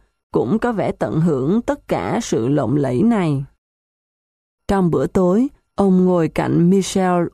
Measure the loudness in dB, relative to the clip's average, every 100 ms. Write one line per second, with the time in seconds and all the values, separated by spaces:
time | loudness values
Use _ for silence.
0 | _ _ _ -2 0 0 -2 -2 -4 -4
1 | -4 0 0 0 0 -2 -2 -6 _ -4
2 | -2 -4 -2 -2 0 0 0 -2 -2 0
3 | 0 2 0 -2 -6 _ _ _ _ _
4 | _ _ _ _ _ _ -4 0 2 0
5 | 0 0 2 2 0 -6 _ -2 2 4
6 | 4 2 0 -2 -2 2 4 2 0 -2
7 | 0 0 -2